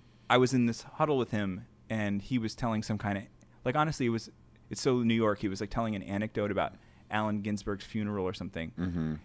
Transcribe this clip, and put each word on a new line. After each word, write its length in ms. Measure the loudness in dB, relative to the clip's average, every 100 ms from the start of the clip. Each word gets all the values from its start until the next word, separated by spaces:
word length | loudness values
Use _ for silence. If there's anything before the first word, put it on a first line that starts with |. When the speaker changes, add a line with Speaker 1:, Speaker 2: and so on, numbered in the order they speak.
| -20 -16 2
Speaker 1:
I 60 | 4
was 160 | 6
in 120 | 4 2
this 160 | 0
huddle 360 | -8 -2 2 2
with 140 | 2
him, 340 | 0 -2 -4 -10 -20 -6
and 320 | -2 0 -2
he 160 | 0 -2
was 160 | -2
telling 300 | -2 -2 -2
some 120 | -2 -2
kinda, 280 | -2 -2 -4 -18 -20 -6
like, 100 | 0
honestly, 320 | 2 2 2 0
it 40 |
was, 200 | 0 -4 -14 -20 -20 -12
it's 100 | -2
so 220 | 2 4
New 120 | 4
York. 260 | 4 4 2
He 80 | -2
was, 120 | -4
like, 100 | -4
telling 260 | -2 -2 -4
an 60 |
anecdote 480 | -4 -2 -2 -2 0
about 220 | 0 0 -4 -18 -20 -6
Allen 320 | -2 0 0
Ginsberg's 420 | -2 -4 -4 -6
funeral 400 | -6 -4 -2 -2
or 80 | -2
something. 360 | -4 -8 -6 -8 -4
Speaker 2:
Mm-hmm. 360 | -4 -2 -2 -4